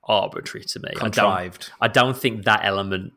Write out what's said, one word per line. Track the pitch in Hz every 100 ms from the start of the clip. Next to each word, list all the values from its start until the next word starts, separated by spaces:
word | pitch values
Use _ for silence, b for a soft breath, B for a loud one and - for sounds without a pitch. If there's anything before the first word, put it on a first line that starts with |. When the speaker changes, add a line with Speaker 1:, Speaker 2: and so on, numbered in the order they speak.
Speaker 1:
arbitrary | - 107 - - - -
to | - -
me. | - -
Speaker 2:
Contrived. | 110 101 104 92 90 - - -
Speaker 1:
I | 113
don't, |
I | 127 127
don't | 127
think | 131 110 101
that | 107
element | 101 98 98 92 95